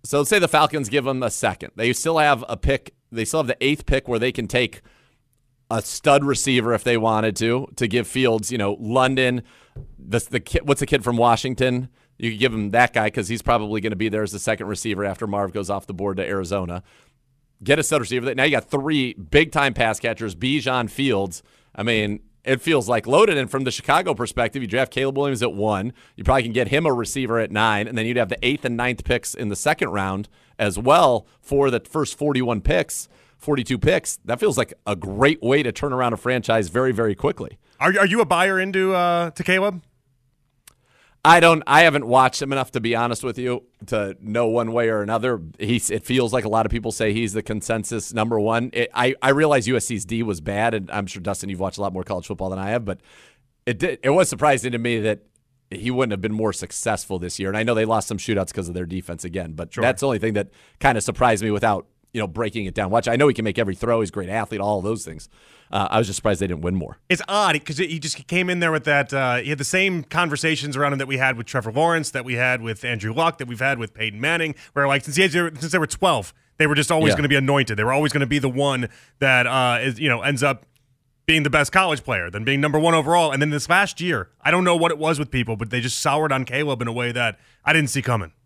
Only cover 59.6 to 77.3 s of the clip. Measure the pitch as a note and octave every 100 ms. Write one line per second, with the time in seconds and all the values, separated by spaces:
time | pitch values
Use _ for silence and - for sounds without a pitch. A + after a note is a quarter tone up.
59.6 | E2+ - A#2+ B2+ C#3 A2+ A2+ G#2 F#2+ _
60.6 | _ _ C3+ A#2 - G2 B2 G#2+ A2 G#2
61.6 | A2 G2 - _ _ A2+ G2+ F2 A2 A2
62.6 | F#2+ F2 F#2+ A2+ A#2+ A#2+ D3 A#2 A2 G2+
63.6 | G#2 F#2 A#2 A#2 G2+ G#2 F#2 A2 G#2 G#2+
64.6 | G2+ G#2 F#2+ A2+ - D#2+ - _ _ _
65.6 | _ G2 G2 A2 G#2 F#2+ A2 G2 G2 E2
66.6 | E2+ F#2 D2+ - _ F3+ - G3+ G3 D3+
67.6 | D3 C#3+ F3 D#3+ D3+ - - F3 F3+ F3
68.6 | E3+ D#3 D3+ C#3+ C#3 C#3 B2+ B2 A#2+ D3
69.6 | C#3 F#3 G3 F3 - D#3+ E3+ C#3+ D#3+ D#3
70.6 | D3 C3 C#3+ C#3 C3+ C3+ C3 A#2+ A#2 C3
71.6 | A2 A#2+ E3 E3 D3 C3+ B2 A#2+ B2+ B2+
72.6 | A2+ A2 B2 A#2 G#2+ A#2 E3 - B2 A2+
73.6 | C3+ B2+ A2 - A2 G#2 C#3 E3+ D#3+ C3+
74.6 | - C#3+ C#3 C#3 - C#3+ F#3+ E3+ E3+ D3+
75.6 | D#3 F3+ D#3 - F#3 C3 F#2 _ _ -
76.6 | D3+ D3 D3 D#3+ D#3 - C#3+